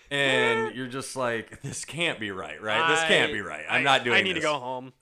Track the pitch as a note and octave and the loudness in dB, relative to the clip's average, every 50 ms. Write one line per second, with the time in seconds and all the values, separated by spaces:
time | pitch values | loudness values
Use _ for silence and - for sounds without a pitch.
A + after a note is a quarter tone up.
0 | - - C#3+ C#3+ C#3 C3+ C3 B2+ B2 A#2+ - - - - G#2 B2 C3 B2 C3 C3+ | -10 -4 0 2 4 4 4 4 4 4 2 2 0 -2 -4 -6 -8 -6 -6 -8
1 | B2 - - C3 B2+ A#2+ A#2 A2+ G#2+ - - - - G#2+ G#2+ - - - - D3+ | -8 -6 -4 -2 0 0 0 -2 -4 -6 -12 -12 -12 -10 -8 -8 -10 -8 -4 -2
2 | F3 D#3+ C3+ G2+ A2 G2+ G2 F#2+ E2 D2+ D2+ D#2+ G2+ G#2+ G#2+ A2+ D#3+ - - D#3+ | -2 -2 -2 -2 -4 -6 -6 -6 -8 -8 -10 -8 -4 0 0 2 2 2 2 2
3 | E3 D#3+ F#3+ D#3 B2 A2 A2 G#2 G2 E2+ D#2 D2+ D#2 E2 A2 - C3+ C#3 C3+ B2+ | 2 4 4 4 4 2 0 -4 -4 -6 -8 -8 -4 -2 -2 2 4 4 4 4
4 | A#2 A#2+ A#2+ G3 G3 F#3+ F3 D#3+ D3+ D#3 D3+ C#3 B2 B2 C3 B2+ C3 C3+ - _ | 4 4 4 4 2 2 0 0 0 -2 -2 -2 -4 -6 -8 -8 -10 -14 -12 _